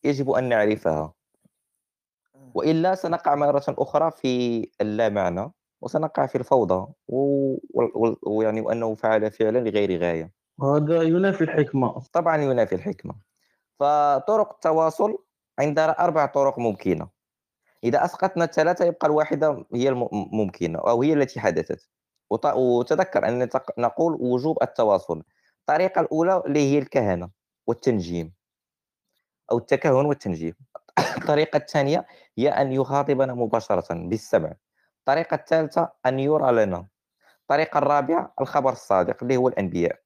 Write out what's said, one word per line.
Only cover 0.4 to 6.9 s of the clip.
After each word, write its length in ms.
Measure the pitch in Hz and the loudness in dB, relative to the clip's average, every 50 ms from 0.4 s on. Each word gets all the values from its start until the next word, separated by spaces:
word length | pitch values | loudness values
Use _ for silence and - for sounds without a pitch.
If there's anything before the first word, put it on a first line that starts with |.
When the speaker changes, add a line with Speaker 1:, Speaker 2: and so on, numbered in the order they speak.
| 127 127 | 0 2
Speaker 1:
نعرفها. 640 | 120 110 104 107 107 - - 85 78 76 78 80 _ _ _ _ _ _ _ _ _ _ _ _ _ _ _ _ _ _ _ _ _ _ _ _ _ | 2 2 2 2 0 0 0 -2 -2 -2 -4 -8 _ _ _ _ _ _ _ _ _ _ _ _ _ _ _ _ _ _ _ _ _ _ _ _ _
Speaker 2:
آه. 160 | 135 135 127 - | _ -20 -6 -6
Speaker 1:
وإلا 400 | - - 151 160 160 165 185 190 | -2 0 2 2 2 2 0 0
سنقع 400 | 185 - 170 170 170 - 190 147 | 0 -2 -4 -4 -2 0 0 2
مرة 280 | 143 147 147 143 139 139 - | 2 2 2 2 0 0 -2
أخرى 420 | 160 - 143 - - 147 160 165 | -2 -2 -4 -2 0 0 0 0
في 580 | 160 - - 131 127 123 123 120 117 113 110 - _ _ | -2 -2 -2 -2 0 0 0 0 -2 -2 -4 -6 _ _
اللامعنى، 720 | 107 107 104 107 117 110 101 104 95 90 85 90 107 165 _ _ _ _ _ _ | -4 -2 0 0 0 0 2 0 -2 0 -2 -4 -8 -8 _ _ _ _ _ _
وسنقع 460 | - - - 156 156 156 - - 143 | -12 -4 -4 -2 -2 -2 0 -2 -2
في 120 | 131 - 135 | 0 -2 -6
الفوضى، 540 | 123 - 143 131 110 85 92 92 95 139 | 0 2 2 2 4 2 0 -2 -2 -8